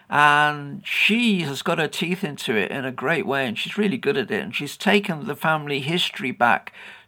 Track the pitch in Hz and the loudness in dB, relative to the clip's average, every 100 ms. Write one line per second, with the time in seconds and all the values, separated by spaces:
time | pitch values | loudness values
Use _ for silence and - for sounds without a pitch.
0 | _ 143 147 147 151 147 143 143 - - | _ 4 6 6 2 0 -8 -10 -6 0
1 | - 226 240 190 147 135 - 165 147 - | 2 4 4 2 0 -4 -2 0 0 -2
2 | 170 185 160 139 - 110 92 139 131 123 | -4 -2 -4 -6 -2 0 0 -2 -6 -4
3 | 131 143 - 139 127 101 170 - 208 139 | 0 0 0 0 0 -2 -4 0 0 0
4 | - - 113 101 69 - 143 - - 202 | 0 0 0 -2 -2 -6 -8 -2 2 2
5 | 196 160 143 143 165 156 147 139 131 175 | 2 -4 -6 -2 0 0 0 -4 -2 -2
6 | - - 135 104 120 95 - - - - | -2 -4 -6 2 4 4 0 -18 -20 -20